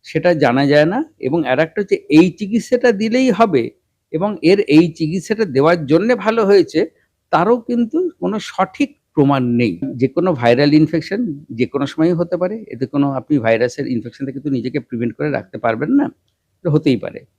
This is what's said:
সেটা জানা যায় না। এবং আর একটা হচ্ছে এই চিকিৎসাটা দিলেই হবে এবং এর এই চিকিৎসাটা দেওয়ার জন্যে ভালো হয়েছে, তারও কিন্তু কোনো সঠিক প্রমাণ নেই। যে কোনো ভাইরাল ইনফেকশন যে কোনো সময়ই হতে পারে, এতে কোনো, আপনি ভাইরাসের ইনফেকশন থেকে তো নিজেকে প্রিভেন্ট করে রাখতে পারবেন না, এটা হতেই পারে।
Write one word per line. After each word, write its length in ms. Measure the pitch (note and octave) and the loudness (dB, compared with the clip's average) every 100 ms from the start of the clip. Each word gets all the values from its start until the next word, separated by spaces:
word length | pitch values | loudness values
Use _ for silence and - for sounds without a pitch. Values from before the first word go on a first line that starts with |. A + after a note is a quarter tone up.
সেটা 300 | - D#3 F3 | -8 -2 0
জানা 320 | D#3+ C3 B2+ C#3+ | 2 2 2 4
যায় 200 | D3 D#3 | 4 2
না। 180 | A#3 D#4+ - | -2 -6 -8
এবং 260 | C3 E3 C3 | -4 -2 0
আর 140 | C3 | 0
একটা 220 | D#3+ G#3+ | 0 -4
হচ্ছে 140 | G3 - | -4 -4
এই 360 | - D3+ F3+ | 2 4 4
চিকিৎসাটা 600 | - G3+ A3+ - B3 B3 | 0 -4 -4 -2 0 2
দিলেই 400 | G3 A3 B3+ C4 | 0 0 2 2
হবে 380 | F#3+ A3+ C#3 - _ _ _ - | 2 2 2 -2 _ _ _ -10
এবং 260 | D#3+ G3+ G3 | -4 -4 0
এর 180 | D#3+ G3+ | 2 2
এই 320 | - D3+ E3+ | 6 4 4
চিকিৎসাটা 540 | - D#3 F3+ - G#3+ F#3+ | -2 -6 -6 -6 -4 -2
দেওয়ার 400 | C3 D#3 F3 C3+ | 2 2 2 2
জন্যে 300 | E3 A3+ A#3 | 0 2 0
ভালো 300 | G#3+ A3+ G3 | 0 0 4
হয়েছে, 420 | G3+ - D#3+ - _ _ _ - | 4 4 -2 -4 _ _ _ -2
তারও 280 | D3+ G3 A#3+ | 0 2 0
কিন্তু 520 | A#3 A#3+ A3+ D#4+ F4+ - | 0 -2 -2 -2 -4 -4
কোনো 200 | F3+ G#3+ | -6 -6
সঠিক 600 | - - F#3+ - C#4+ _ _ | -8 -4 -4 -2 -4 _ _
প্রমাণ 300 | D#3 C#3 C#3 | 0 2 2
নেই। 360 | B2 A#2+ A#2 E2+ C3+ B2+ | 0 0 0 -2 -8 -2
যে 120 | C3 | -2
কোনো 260 | F3 F#3 | 0 -2
ভাইরাল 400 | C3 A#2+ B2 C#3+ | 0 2 4 4
ইনফেকশন 720 | D3+ D#3 E3 - G#3 A3 C#3+ - | 4 2 0 -4 -6 -6 -8 -12
যে 140 | A2+ A#2+ | -4 -4
কোনো 200 | C3+ C#3 | -2 -6
সময়ই 260 | - E3 | -2 0
হতে 260 | E3+ E3+ F3 | 0 -2 -4
পারে, 280 | F3+ A3 G#3 | -4 -8 -12
এতে 180 | A#2+ B2+ | -10 -6
কোনো, 260 | C#3+ C#3+ | -2 -2
আপনি 280 | C3 B2+ C#3+ | -2 -2 0
ভাইরাসের 480 | A2+ A2+ B2 - C3 | 2 2 0 -4 -6
ইনফেকশন 380 | A#2 A#2 - C3+ | -6 -8 -12 -10
থেকে 140 | C3 | -8
তো 100 | C#3+ | -6
নিজেকে 300 | B2+ B2 - | -4 -4 -8
প্রিভেন্ট 360 | - A#2 A#2+ - | -8 -6 -6 -4
করে 160 | D3 | -6
রাখতে 260 | C3+ - - | -6 -8 -6
পারবেন 320 | A#2 A2+ D#3 | -4 -2 0
না, 160 | C#4 - _ _ _ _ _ | 0 0 _ _ _ _ _
এটা 80 | F3 | 0
হতেই 280 | D3+ D#3 A#2 | 0 2 0
পারে। 280 | - - _ | -4 -14 _